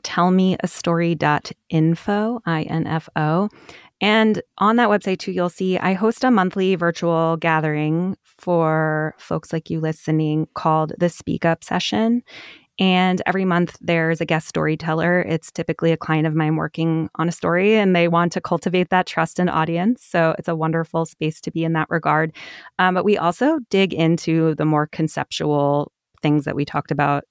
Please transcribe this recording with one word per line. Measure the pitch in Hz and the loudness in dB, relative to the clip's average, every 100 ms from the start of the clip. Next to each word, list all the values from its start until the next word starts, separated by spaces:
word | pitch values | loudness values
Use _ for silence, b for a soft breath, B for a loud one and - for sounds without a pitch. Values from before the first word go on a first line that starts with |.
tell | - - 180 | -6 0 2
me | 185 185 - | 4 2 0
a | 180 | -4
story | - - 165 170 165 | -4 -2 0 0 0
dot | 151 147 - - _ | 0 0 -4 -16 _
info, | 165 160 165 - 208 220 247 - | 2 2 0 -2 -2 -2 -4 -4
I | 160 | -4
N | - 165 160 | -4 -4 -2
F | 160 - - | -4 -4 -2
O. | 151 165 208 B B B B _ | 0 0 0 B B B B _
And | 202 220 220 190 - - | 2 4 4 2 -4 -2
on | 202 233 | 2 4
that | 226 | 4
website, | 208 202 190 | 2 0 -4
too, | - | -4
you'll | 185 175 | -2 -2
see | - 185 185 | -2 -2 0
I | 175 | 0
host | 190 220 233 254 | 0 0 2 2
a | |
monthly | 226 185 196 190 180 | 4 2 0 0 2
virtual | 170 165 170 165 165 165 | 0 0 0 2 2 0
gathering | 170 156 156 151 151 160 180 190 | 0 0 0 0 0 0 -2 -6
for | _ _ - 175 160 156 156 156 156 - | _ _ -2 2 2 2 0 0 -4 -8
folks | - 165 - | -6 -6 -4
like | 165 - | -6 -4
you | 165 | -4
listening | 160 156 - 156 156 156 156 | -4 -4 -2 0 2 0 -2
called | - 160 156 156 - | -2 0 2 0 -2
the | 175 | -2
Speak | - - 165 170 | -2 -6 -2 0
Up | 165 | -2
Session. | - 180 - 214 226 240 B B B B B - | -4 -4 -2 0 0 0 B B B B B -2
And | 190 185 185 180 - | 2 4 2 0 0
every | 190 | 0
month | 185 175 175 - | 2 2 0 -4
there's | 175 170 160 165 | -2 0 0 0
a | 160 | -2
guest | 160 - | -2 -2
storyteller. | 160 156 160 160 160 170 180 | -2 -2 -2 -2 0 2 0
It's | - 160 - | 0 -4 -4
typically | - 165 160 165 | -6 -6 0 0
a | 160 | 0
client | - 156 160 | 0 0 2
of | |
mine | 156 156 156 | 0 0 0
working | 156 - 165 160 160 - | -2 -2 0 0 -2 -2
on | 165 | -4
a | |
story, | - 170 175 202 220 | -2 0 2 2 4
and | 196 | 4
they | 180 170 | 4 4
want | 170 175 | 2 2
to | 180 | -2
cultivate | - 170 185 180 180 | -2 -2 0 0 2
that | 185 180 | 0 0
trust | - 165 - | -2 -2 0
in | 180 | 0
audience. | - 160 165 196 247 | 0 0 0 0 -2
So | - 175 160 156 | -2 2 2 0
it's | - | -4
a | 165 | -2
wonderful | 160 165 160 170 165 | 0 -2 -2 -4 -4
space | - 156 - | -4 -6 -6
to | - | -8
be | 160 165 | -4 -2
in | |
that | 160 160 | -2 -2
regard. | 165 151 151 160 B B B B - | -2 0 0 0 B B B B 0
Um, | 185 | 0
but | 180 | 2
we | 202 208 | 2 2
also | 165 - 269 320 233 | 0 0 0 0 0
dig | 190 190 | 0 2
into | - 165 170 - 165 160 151 | 2 2 2 0 2 2 0
the | |
more | 156 151 151 | 2 2 0
conceptual | - 156 - 143 - 151 147 143 143 143 - _ _ | -2 -4 -4 -6 -4 -2 2 2 0 -2 -10 _ _
things | 151 151 139 | 0 2 0
that | - | -4
we | |
talked | 143 - - | -4 -6 -4
about | 143 143 143 - | -2 0 -2 -6